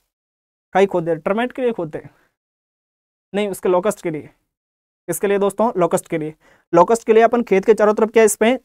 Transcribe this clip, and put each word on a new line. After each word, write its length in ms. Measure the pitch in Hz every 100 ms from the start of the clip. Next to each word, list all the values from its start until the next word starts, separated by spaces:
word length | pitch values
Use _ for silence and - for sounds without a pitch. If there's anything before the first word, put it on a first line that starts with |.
| _ _ _ _ _ _ _
खाई 120 | 185 196
खोद 180 | 180
देते 100 | 165
हैं। 80 | 160
टर्माइट 300 | 190 202 247
के 100 | -
लिए 100 | 247
खोदते 260 | 226 165 -
हैं 120 | - _ _ _ _ _ _ _ _ _ _ _ _
नहीं, 160 | 196 208
उसके 200 | 185 196
लोकस्ट 340 | 180 202 196
के 80 | 175
लिए। 200 | 156 127 _ _ _ _ _ _ _ -
किसके 180 | 170 202
लिए 120 | 202
दोस्तों, 340 | 196 - 226 185
लोकस्ट 320 | 170 185 -
के 100 | 165
लिए। 160 | 156 156 _ _ _
लोकस्ट 340 | 170 - 226 -
के 60 |
लिए 100 | 220
अपन 200 | 226 240
खेत 220 | 233 190
के 100 | 196
चारों 200 | 214 214
तरफ 160 | 214 220
क्या 120 | 226
इसमें 340 | 220 - 220 254